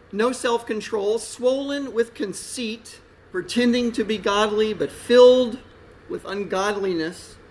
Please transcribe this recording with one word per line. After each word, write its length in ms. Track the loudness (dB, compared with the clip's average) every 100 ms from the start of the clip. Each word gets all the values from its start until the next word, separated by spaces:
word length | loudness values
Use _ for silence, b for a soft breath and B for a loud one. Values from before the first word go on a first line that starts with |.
| -10
no 200 | -2 -2
self-control, 840 | 0 -2 -2 -2 -8 -4 -4 -2 -2
swollen 760 | -6 -2 0 0 -2 -6 -4
with 200 | -4 -4
conceit, 840 | -4 -8 -8 -12 -8 -8 -8 -14 -20 -20 -20 -10
pretending 600 | -10 -4 0 2 2 0
to 100 | -2
be 140 | -4 -2
godly, 560 | 0 2 2 2 0
but 180 | -2 -6
filled 640 | -6 4 10 10 8 2 -4 -14 -20 -20 -20 -12
with 160 | -10 -8
ungodliness." 1080 | -8 -4 -2 -2 -2 -2 -2 -4 -8 -18 -20 -20